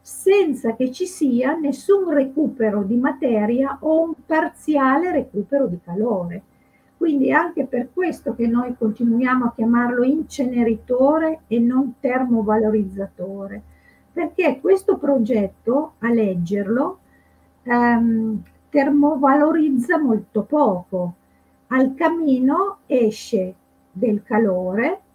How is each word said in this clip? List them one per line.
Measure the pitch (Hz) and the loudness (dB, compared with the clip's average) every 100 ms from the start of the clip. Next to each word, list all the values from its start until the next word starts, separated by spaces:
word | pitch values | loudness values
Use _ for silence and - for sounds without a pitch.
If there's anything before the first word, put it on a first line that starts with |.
senza | - - 381 403 330 - 226 | -18 -4 2 4 2 0 -4
che | 226 254 | -2 -4
ci | 254 | -4
sia | 370 - 277 233 254 | -8 -2 0 2 0
nessun | 330 294 - - 403 359 | 0 -2 -4 2 2 4
recupero | 294 269 - 277 - 220 202 | 0 0 -2 -2 0 -2 0
di | 190 | -2
materia | 240 262 269 277 220 214 240 269 277 | 0 0 -2 0 0 0 0 -2 -2
o | 311 320 | 0 2
un | 330 311 | 0 -6
parziale | - 320 339 - - 294 269 262 359 | -2 -2 -2 -6 -2 2 2 2 0
recupero | 330 - 196 190 277 247 | -2 -2 -6 -2 0 0
di | 175 | -4
calore. | - 175 233 196 175 175 _ _ _ _ _ _ | -6 -4 -2 -2 -6 -10 _ _ _ _ _ _
Quindi | 339 285 262 | 0 2 2
è | |
anche | 277 339 311 | 0 -2 -6
per | 240 240 247 | -6 -6 -6
questo | - 349 - - | -4 -6 -6 -10
che | 214 | -4
noi | 233 233 247 247 | -2 -2 -4 -4
continuiamo | 220 214 233 226 254 254 | -6 -2 -2 0 0 0
a | 240 | -2
chiamarlo | - 226 240 240 247 | -2 0 0 0 0
inceneritore | 254 311 - - 254 247 233 220 - 247 269 320 320 311 _ | 0 0 -4 -6 -2 0 0 -2 -2 2 4 4 0 -4 _
e | 233 | 0
non | 240 254 269 - | 2 2 -2 -4
termovalorizzatore, | 240 262 254 233 208 214 214 214 190 196 196 - 185 196 196 202 - _ _ _ _ | -2 -2 0 0 2 2 2 0 -2 -6 -10 -10 -12 -10 -12 -14 -18 _ _ _ _
perché | - 311 - 330 262 | -6 -6 0 0 0
questo | 349 381 - - | 2 2 2 0
progetto, | 285 269 220 220 196 - - 269 311 _ | 2 2 2 0 -2 -4 -2 0 -2 _
a | 233 | 0
leggerlo, | 233 208 180 170 202 196 233 339 381 _ _ _ _ _ _ | 2 2 -2 -2 -2 0 -2 -2 -6 _ _ _ _ _ _
ehm, | 247 240 240 233 233 226 220 208 - _ _ | -2 2 2 2 2 0 -2 -6 -10 _ _
termovalorizza | 294 285 285 294 294 277 294 302 330 302 254 247 320 | 0 4 4 2 4 4 4 4 2 2 0 0 0
molto | 277 220 - 220 | 2 0 -2 -6
poco. | 208 302 254 180 - 185 175 - _ _ _ _ _ | -2 2 2 0 -6 -6 -6 -8 _ _ _ _ _
Al | 262 262 | 0 0
camino | - 330 339 311 254 254 320 392 - | 2 0 0 0 2 2 2 -2 -6
esce | _ 254 220 208 - 208 185 - _ _ _ | _ 2 2 -2 -4 -4 -4 -10 _ _ _
del | 185 226 208 | -4 -2 -2
calore | - 220 220 180 185 202 277 392 _ | 0 0 2 0 -2 -2 -2 -4 _